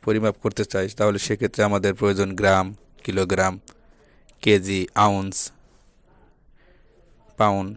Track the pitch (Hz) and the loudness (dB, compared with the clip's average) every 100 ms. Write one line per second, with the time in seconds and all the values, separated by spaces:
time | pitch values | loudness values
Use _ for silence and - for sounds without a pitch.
0 | - 110 107 101 110 - 104 98 95 - | 0 0 0 -2 -6 -4 -4 -2 -4 0
1 | 107 101 - 107 107 - 104 101 98 92 | 0 0 -4 -2 -4 0 0 2 0 0
2 | 101 98 98 95 98 95 92 101 _ - | 0 0 -2 0 2 2 0 -8 _ -14
3 | - 95 92 95 95 92 - - _ _ | -6 -2 0 0 0 -2 -16 -20 _ _
4 | _ _ _ _ - 104 95 95 92 - | _ _ _ _ 2 2 2 -4 -2 2
5 | 104 101 95 95 - _ _ _ _ _ | 2 2 -4 -6 -6 _ _ _ _ _
6 | _ _ _ _ _ _ _ _ _ _ | _ _ _ _ _ _ _ _ _ _
7 | _ _ _ - 107 98 98 | _ _ _ 0 0 2 -4